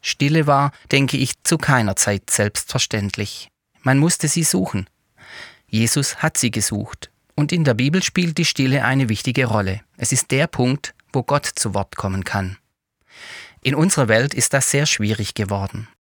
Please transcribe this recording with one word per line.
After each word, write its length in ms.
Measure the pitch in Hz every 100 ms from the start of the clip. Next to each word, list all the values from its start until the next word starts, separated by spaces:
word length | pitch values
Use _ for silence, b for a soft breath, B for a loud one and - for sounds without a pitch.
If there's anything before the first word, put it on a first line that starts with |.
Stille 460 | - - 143 160 147
war, 240 | 139 143 B B
denke 260 | 139 139 139
ich, 260 | 135 -
zu 140 | - -
keiner 380 | - 135 107 98
Zeit 340 | - 104 -
selbstverständlich. 1200 | - 104 - - 135 - 110 101 - 101 - - _ _ _
Man 180 | - 135
musste 280 | 156 - 156
sie 160 | 170
suchen. 460 | 160 - - 104 98 _ _ _ B B B B B
Jesus 500 | 107 113 - 139 -
hat 200 | 127 -
sie 140 | 123
gesucht. 600 | 110 - 104 104 - - _ _ -
Und 160 | 147
in 120 | 175
der 100 | 147
Bibel 300 | 110 127 175
spielt 340 | 180 - 175 160
die 80 | 165
Stille 400 | - 131 135 123
eine 240 | 135 127
wichtige 360 | 104 - 120 127
Rolle. 360 | 107 95 98 - _
Es 140 | 117
ist 200 | 131 -
der 160 | 131 160
Punkt, 460 | - 123 139 - - _
wo 120 | 135
Gott 220 | 123 143 -
zu 280 | - 110
Wort 220 | 98 98 -
kommen 280 | 98 95
kann. 340 | 92 104 95 95 _ _ _ _ B B B B B B
In 140 | - 147
unserer 320 | 165 175 120
Welt 260 | 110 135
ist 200 | - 117
das 180 | 139 123
sehr 140 | 139 147
schwierig 500 | - 104 107 104 -
geworden. 520 | 101 101 98 107 110 _